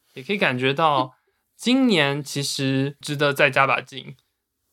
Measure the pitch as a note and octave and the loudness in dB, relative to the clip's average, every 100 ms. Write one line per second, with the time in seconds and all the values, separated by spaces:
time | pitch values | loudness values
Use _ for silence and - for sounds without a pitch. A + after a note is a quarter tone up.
0 | _ - C3 G3 E3+ B2+ B2+ C#3+ D#3+ C#3 | _ -16 -8 -2 0 0 0 2 2 2
1 | C3 _ _ _ _ - A3+ C4 B3+ F3+ | -2 _ _ _ _ -6 0 2 4 4
2 | C#3 C#3+ C#3+ D3 C#3 - C3+ C3+ C#3 C#3 | 2 0 -6 -6 -6 -2 -2 0 -2 -6
3 | - C#3+ D3 C#3 D3 C3+ C3+ C3 C3+ C3 | -8 -2 0 2 2 2 2 0 -4 -16
4 | C3+ C#3 _ _ _ _ _ | -18 -20 _ _ _ _ _